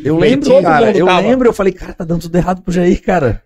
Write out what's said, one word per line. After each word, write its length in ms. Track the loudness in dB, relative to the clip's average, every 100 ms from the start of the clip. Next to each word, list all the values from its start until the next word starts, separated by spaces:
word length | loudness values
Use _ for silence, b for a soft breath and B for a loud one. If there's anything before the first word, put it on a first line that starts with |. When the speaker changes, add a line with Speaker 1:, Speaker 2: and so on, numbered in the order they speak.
Speaker 1:
Eu 140 | -2 2
Speaker 2:
meio 160 | 2
Speaker 1:
lembro, 160 | 2 2
Speaker 2:
todo 140 | 2
Speaker 1:
cara, 240 | 4 2 2
Speaker 2:
mundo 100 | 2
Speaker 1:
eu 80 | 2
Speaker 2:
tava. 140 | 2 2
Speaker 1:
lembro, 200 | 2 0
eu 40 |
falei, 200 | 0 -2
"Cara, 180 | -4 -14
tá 120 | -12
dando 180 | -6 -6
tudo 140 | -4 -4
errado 260 | -2 -4
pro 100 | -4
Jair, 280 | -2 0 0
cara." 400 | -2 -2 -2 -4